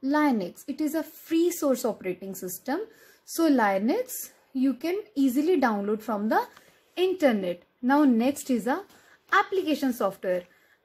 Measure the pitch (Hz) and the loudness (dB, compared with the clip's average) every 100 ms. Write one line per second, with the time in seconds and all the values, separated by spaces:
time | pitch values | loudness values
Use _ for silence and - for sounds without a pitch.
0 | 262 302 294 226 175 - - - 302 320 | -2 2 2 2 -2 -10 -10 -4 -4 -4
1 | 302 - - 330 349 - 285 247 233 202 | -6 -12 -2 0 2 0 0 0 -2 -4
2 | 185 175 196 185 185 - - 311 440 - | -6 -8 -10 -10 -10 -10 -6 -6 -6 -14
3 | - _ - - 330 262 208 196 220 427 | -20 _ -10 0 4 4 4 2 0 0
4 | 494 - - _ _ 262 269 - 320 392 | -4 -10 -14 _ _ -2 -2 0 -4 -4
5 | - - 269 240 311 349 254 208 202 214 | -4 0 0 2 2 2 2 0 -2 -4
6 | 233 208 214 349 480 - _ _ _ - | -4 -4 0 0 -2 -10 _ _ _ -2
7 | 370 370 285 214 180 175 _ _ 247 285 | -2 2 2 2 -2 -6 _ _ 2 4
8 | 285 226 247 277 - 240 196 320 403 - | 6 4 2 -2 -2 -2 -2 -4 -6 -20
9 | _ _ - 370 392 381 311 285 269 240 | _ _ -2 0 0 -2 0 0 0 0
10 | 202 - 190 180 - _ _ _ | -2 -2 -4 -4 -6 _ _ _